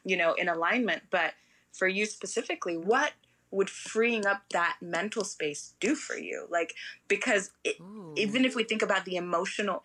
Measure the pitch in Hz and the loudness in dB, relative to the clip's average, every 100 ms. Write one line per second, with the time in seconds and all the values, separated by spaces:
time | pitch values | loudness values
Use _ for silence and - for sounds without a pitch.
0 | 190 180 165 - 180 165 170 233 214 156 | -2 2 4 4 0 2 2 2 2 0
1 | - 185 160 - _ _ _ - 190 190 | 0 0 0 -2 _ _ _ 0 0 2
2 | 214 - 185 226 - 339 185 165 185 254 | -2 -4 -4 -4 -4 -4 -4 -2 2 4
3 | 294 - _ _ _ 196 190 - - 220 | 2 -2 _ _ _ -2 -2 -2 -4 2
4 | 233 226 202 196 - 180 170 - 175 170 | 2 2 2 0 -2 0 0 -2 -4 -2
5 | 208 220 185 - 151 147 - _ 214 311 | -2 -2 -4 -4 -6 -6 -12 _ 0 0
6 | - - 85 - - 170 170 - - - | -2 -8 -6 -8 -2 -2 -2 -6 -14 -14
7 | - 226 262 208 185 - - - 180 214 | -2 0 4 2 0 -6 -6 -6 -10 -14
8 | 170 151 208 247 254 247 220 220 202 190 | -6 -2 0 4 2 2 -2 0 2 2
9 | 185 180 175 170 190 - 202 175 | 0 -4 0 0 0 -2 -2 -2